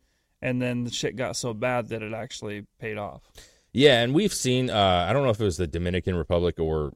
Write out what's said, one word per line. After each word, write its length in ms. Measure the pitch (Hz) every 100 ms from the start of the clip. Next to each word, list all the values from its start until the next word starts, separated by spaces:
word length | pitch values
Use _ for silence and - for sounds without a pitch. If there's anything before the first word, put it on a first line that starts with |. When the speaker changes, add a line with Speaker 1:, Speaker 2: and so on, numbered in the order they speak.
| _ _ _ -
Speaker 1:
and 220 | 127 123
then 220 | 123 120
the 80 | 120
shit 240 | - 143 110
got 180 | 117
so 180 | 113 127
bad 340 | 107 123 123 113
that 140 | 113
it 80 | 107
actually 540 | 110 107 - 110 104 101 -
paid 200 | 113 104
off. 240 | 101 - _ - - _ _
Speaker 2:
Yeah, 300 | 113 143 120
and 100 | 120
we've 200 | 151 208
seen, 340 | - 127 127 127
uh, 380 | 107 98 90 87
I 40 |
don't 100 | 131
know 80 | 135
if 100 | 107
it 40 |
was 120 | 107 85
the 120 | 87
Dominican 480 | 85 87 90 95 87
Republic 420 | 78 87 87 82
or, 340 | 80 78 73